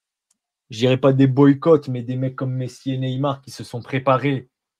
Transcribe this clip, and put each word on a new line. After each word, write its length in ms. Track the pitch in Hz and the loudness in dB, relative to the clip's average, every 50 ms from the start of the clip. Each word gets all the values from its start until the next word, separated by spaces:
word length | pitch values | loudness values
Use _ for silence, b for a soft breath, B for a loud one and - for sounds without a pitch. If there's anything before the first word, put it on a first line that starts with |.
| _ _ _ _ _ _ _ _ _ _ _ _ _ - | _ _ _ _ _ _ _ _ _ _ _ _ _ -16
je 80 | 120 107 | -8 -2
dirais 180 | 123 127 131 127 | 0 0 2 2
pas 160 | - 135 135 | 2 2 4
des 140 | 131 135 135 | 4 2 2
boycotts, 600 | 127 139 143 139 139 139 - 165 160 147 - 131 | 4 6 6 6 6 4 4 4 4 4 2 -4
mais 140 | 127 123 | -8 -8
des 140 | 117 120 127 | -6 -8 -6
mecs 200 | 127 131 131 131 | -6 -6 -6 -6
comme 180 | - 135 131 127 | -6 -8 -6 -6
Messi 380 | 131 127 123 - - - 135 | -6 -8 -8 -12 -12 -8 -8
et 60 | 131 127 | -6 -4
Neymar 440 | 131 131 127 127 143 143 135 135 | -4 -4 -4 -4 -4 -4 -4 -6
qui 100 | _ 120 | _ -20
se 120 | - - 110 | -16 -16 -16
sont 180 | - - 120 | -12 -12 -12
préparés 680 | 98 - - 131 131 139 131 123 120 143 135 131 - _ _ _ _ _ _ | -10 -6 -8 -4 0 2 0 2 2 -2 -4 -4 -6 _ _ _ _ _ _